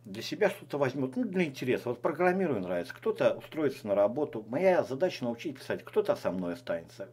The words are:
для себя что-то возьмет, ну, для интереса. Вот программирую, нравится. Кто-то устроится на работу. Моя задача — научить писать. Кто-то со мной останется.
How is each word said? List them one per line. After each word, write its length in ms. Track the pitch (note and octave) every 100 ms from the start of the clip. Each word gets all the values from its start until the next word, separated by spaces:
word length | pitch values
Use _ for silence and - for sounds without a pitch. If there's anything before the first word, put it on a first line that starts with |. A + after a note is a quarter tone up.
для 180 | - F#2+
себя 280 | - - G3+
что-то 260 | - - D3
возьмет, 400 | C#3 C3+ C3 B3
ну, 80 |
для 200 | A#3 F#3
интереса. 440 | E3 C3 B2+ G#2 -
Вот 140 | B2
программирую, 580 | D#3+ D3+ F3+ F#3 F3+ A#2
нравится. 340 | F2+ F2+ E2+
Кто-то 400 | - A3 G#3+ B2+
устроится 520 | - - D3 D3 - A2
на 80 |
работу. 500 | G2 G#2 B2+ D3 A2+ G#2+
Моя 360 | C#3 F#3+ F3
задача — 400 | C3+ C3+ F3+ -
научить 340 | B2 A#2 E3+ B2+
писать. 240 | - G2
Кто-то 320 | - - G3+ -
со 140 | G2+
мной 240 | F2+ F2
останется. 540 | E2+ - E2+ E2 - -